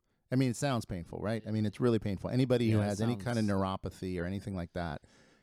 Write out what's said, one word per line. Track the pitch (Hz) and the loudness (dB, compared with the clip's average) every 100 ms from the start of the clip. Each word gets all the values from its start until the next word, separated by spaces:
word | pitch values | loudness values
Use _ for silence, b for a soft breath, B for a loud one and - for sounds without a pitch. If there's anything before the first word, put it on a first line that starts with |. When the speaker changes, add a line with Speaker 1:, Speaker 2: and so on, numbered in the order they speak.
| _ _ _ | _ _ _
Speaker 1:
I | 131 | 0
mean, | 131 | 2
it | 113 | 0
sounds | 143 123 | -2 -2
painful, | - 92 80 85 | -4 -8 -8 -6
right? | 92 113 107 | -4 -4 -2
I | |
mean, | 110 | -2
it's | 107 - | -2 2
really | 123 113 | 4 4
painful. | 104 92 90 | 2 -4 -2
Anybody | 123 131 123 117 | 0 4 4 4
who | 110 | 4
Speaker 2:
Yeah, | |
it | 104 | 2
Speaker 1:
has | 101 | 0
any | 113 117 | 0 -2
kind | 95 120 | -2 0
of | 107 | 2
Speaker 2:
sounds | |
Speaker 1:
neuropathy | 98 95 95 92 - 95 90 | 2 0 -2 -6 -6 -4 -4
or | 87 | -4
anything | 98 104 | -4 -6
like | 95 85 | -6 -6
that | 90 85 71 B B B B | -6 -6 -6 B B B B